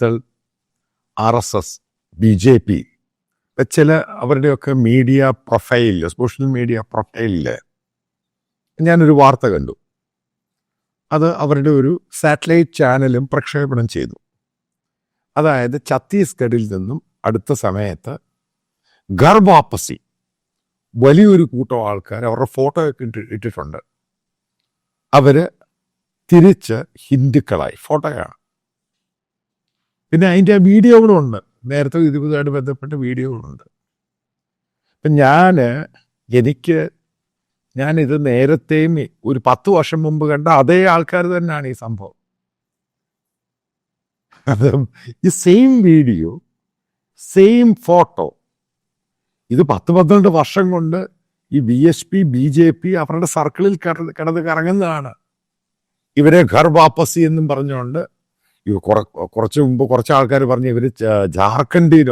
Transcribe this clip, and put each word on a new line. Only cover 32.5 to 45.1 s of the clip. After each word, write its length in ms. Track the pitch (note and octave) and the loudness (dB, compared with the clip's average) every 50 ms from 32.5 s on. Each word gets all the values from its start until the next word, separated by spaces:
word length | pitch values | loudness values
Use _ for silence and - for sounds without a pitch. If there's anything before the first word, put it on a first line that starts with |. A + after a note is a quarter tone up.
| C#3 | -4
ബന്ധപ്പെട്ട 360 | C#3+ B2+ C#3 C#3 - C3+ C#3+ D#3 C#3 B2+ | -6 -6 -8 -10 -10 -10 -12 -8 -8 -6
വീഡിയോകളുണ്ട്. 600 | B2 B2+ B2+ B2+ C3+ B2 A2+ - C#2+ C2+ - _ _ _ _ _ _ _ _ _ _ _ _ _ _ _ _ _ _ _ _ _ _ _ _ _ _ _ | -6 -6 -6 -6 -8 -8 -12 -14 -18 -20 -20 _ _ _ _ _ _ _ _ _ _ _ _ _ _ _ _ _ _ _ _ _ _ _ _ _ _ _
ഇപ്പം 180 | _ - D#3 D3+ D3 | _ -2 0 2 2
ഞാന്, 460 | C#3 C3 C#3+ E3+ F3+ F#3 F3+ D3+ B2 A#2+ A#2+ D3 D#3 - _ _ _ _ _ _ _ - A#2 B2+ | 4 4 4 4 4 4 4 2 0 -2 -4 -6 -12 -14 _ _ _ _ _ _ _ -2 0 0
എനിക്ക്, 400 | A2+ C#3 C#3+ _ - F3 E3 D#3 D#3 F3 _ _ _ _ _ _ _ _ _ _ _ _ _ _ _ _ - B2 | 0 0 -2 _ -4 -4 -2 -2 -4 -6 _ _ _ _ _ _ _ _ _ _ _ _ _ _ _ _ -10 -6
ഞാനിത് 340 | C3+ D3+ D#3+ D#3+ D3+ B2 D3+ D3 D3 C3+ | -4 -2 -2 -2 -2 -2 -2 -2 -2 0
നേരത്തെയും 640 | A#2+ B2 C3 C#3 D#3+ - _ - D#3 D#3 D#3 E3 E3+ D3+ A#2 - _ _ - A2+ | 0 0 2 0 0 -2 _ -4 -2 -2 0 -2 -2 -4 -6 -10 _ _ -6 -6
ഒരു 100 | C3+ C3 - | -6 -2 0
പത്ത് 220 | B2+ B2+ - - G3 G3 | 0 0 0 0 0 0
വർഷം 240 | E3 D3+ - E3+ D#3+ D#3+ | 0 0 -2 -4 -4 -4
മുമ്പ് 200 | D3+ D#3 D3+ D3+ D3+ | -4 -4 -2 -2 -2
കണ്ട 160 | D3+ D3 D3+ E3 D#3+ C#3 | -2 -2 0 2 2 2
അതേ 180 | C3 B2 F3 F#3 F#3+ F#3+ E3+ | 4 4 2 2 4 2 2
ആൾക്കാർ 320 | E3+ E3 - F3+ F3+ F3 F3 F3+ | 0 0 -2 -4 -4 -4 -2 -4
തന്നെയാണ് 320 | F3 F3 E3 D3+ D3 C#3+ B2+ B2+ | -4 -4 -6 -6 -8 -8 -10 -12
ഈ 20 | - A#2 | -12 -12
സംഭവം. 320 | A2+ A2+ G2 G2 - _ _ _ _ _ _ _ _ _ _ _ _ _ _ _ _ _ _ _ _ _ _ _ _ _ _ _ _ _ _ _ _ _ _ _ _ _ _ _ _ _ _ _ _ _ _ - - B2 | -14 -14 -14 -14 -18 _ _ _ _ _ _ _ _ _ _ _ _ _ _ _ _ _ _ _ _ _ _ _ _ _ _ _ _ _ _ _ _ _ _ _ _ _ _ _ _ _ _ _ _ _ _ -4 -4 -2
അത് 140 | G#2 C3 C3 B2 C#3 B2+ - _ _ - A#2+ | 0 0 0 0 0 -4 -6 _ _ -20 -20